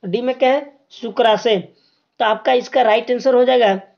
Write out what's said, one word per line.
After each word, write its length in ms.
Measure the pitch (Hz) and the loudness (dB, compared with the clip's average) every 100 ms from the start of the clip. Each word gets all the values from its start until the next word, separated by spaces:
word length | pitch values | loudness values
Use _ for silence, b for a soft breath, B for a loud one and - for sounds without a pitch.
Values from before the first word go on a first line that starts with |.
| 202 | -6
डी 160 | 208 | -6
में 140 | 254 254 | -6 -2
क्या 140 | 262 | 0
है, 300 | 277 285 _ _ | 0 -4 _ _
शुक्राशय। 640 | - 233 202 233 214 240 208 180 _ _ _ _ _ | -14 -12 -2 0 2 0 -2 -4 _ _ _ _ _
तो 60 | 220 | -2
आपका 280 | 220 - | -2 0
इसका 280 | 254 240 277 | -2 0 0
right 300 | 233 214 233 | 2 0 0
answer 220 | 247 262 | -4 0
हो 120 | 254 247 | 2 2
जाएगा 360 | 254 226 190 - | 2 2 0 -6